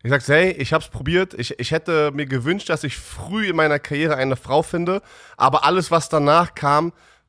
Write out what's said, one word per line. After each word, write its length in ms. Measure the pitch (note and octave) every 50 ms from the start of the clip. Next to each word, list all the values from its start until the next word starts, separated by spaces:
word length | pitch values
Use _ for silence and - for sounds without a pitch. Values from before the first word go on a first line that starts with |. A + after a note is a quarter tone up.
| -
Ich 60 | A#2+
sag's, 180 | C#3 C3 A2+ -
"Hey, 220 | D3 D#3+ F3+ F#3 -
ich 200 | - C3+ - D#3+
hab's 140 | D#3+ - -
probiert. 460 | - - C#3 C#3 E3+ F3+ F#3+ F#3+ -
Ich, 240 | - A#2+ - - -
ich 100 | B2 -
hätte 400 | D#3 D#3+ - - E3 D#3 D3+ D3
mir 140 | C#3 C#3+ D3
gewünscht, 420 | C3 C3+ B2+ A#2 D3 F3+ G3+ - -
dass 140 | E3 D3 -
ich 140 | C3+ - -
früh 500 | - - - - - - F#3+ A3 G#3+ F#3+
in 80 | E3
meiner 220 | D#3+ D#3 D3+ D3 C#3+
Karriere 380 | - - D3 C#3+ D#3 D#3+ D3+
eine 200 | C3 C3 C3+ C3
Frau 280 | - - B2 C3 D#3 D#3
finde. 400 | - - E3+ E3+ F3 F#3+ G3+ - - - - - - - -
Aber 260 | - C3+ C3+ - -
alles, 280 | D3 F3+ F#3 E3 -
was 180 | E3+ E3 - -
danach 460 | E3 D3+ C#3+ C#3+ D3+ E3+ F3 E3 -
kam, 360 | - D3 C#3+ C#3+ D3+ E3 E3+ - _ _ _ _ _ _